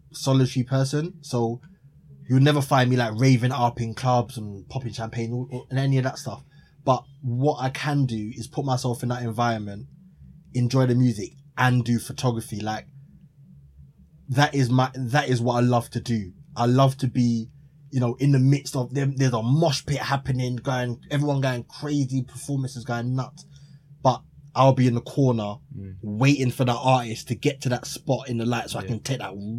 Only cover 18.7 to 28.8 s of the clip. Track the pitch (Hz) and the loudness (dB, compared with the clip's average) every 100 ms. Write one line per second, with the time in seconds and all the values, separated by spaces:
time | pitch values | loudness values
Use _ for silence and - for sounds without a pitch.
18.7 | 139 123 131 139 135 131 117 113 147 165 | -6 -4 -2 -2 2 2 2 2 4 2
19.7 | 135 - 139 - 135 135 127 127 123 - | 0 -4 -4 -2 -2 0 -2 -2 -4 -2
20.7 | 127 123 120 - 143 147 139 135 123 117 | -2 -2 -6 -4 -2 0 0 0 -2 -8
21.7 | - 147 147 131 131 123 - - 139 131 | -10 -4 -2 0 -2 -6 -10 -6 -4 -4
22.7 | 117 110 120 123 131 117 - - - - | -8 -6 -4 -2 -4 -6 -12 -20 -20 -20
23.7 | - - - 131 - - - - - 135 | -20 -20 0 2 2 -4 -20 -6 4 6
24.7 | 135 127 120 - - 135 117 104 104 - | 6 4 2 -4 2 2 2 -2 -6 -14
25.7 | 101 98 95 104 104 135 139 127 - 123 | -14 -14 -12 -8 2 2 4 0 0 0
26.7 | 117 131 131 120 107 - 123 143 - 127 | 0 2 2 0 -8 -8 -2 -2 -2 -4
27.7 | 120 - - - 123 - 117 117 117 - | -4 -6 -10 -4 -4 -4 -4 -2 -2 -4
28.7 | 113 | -8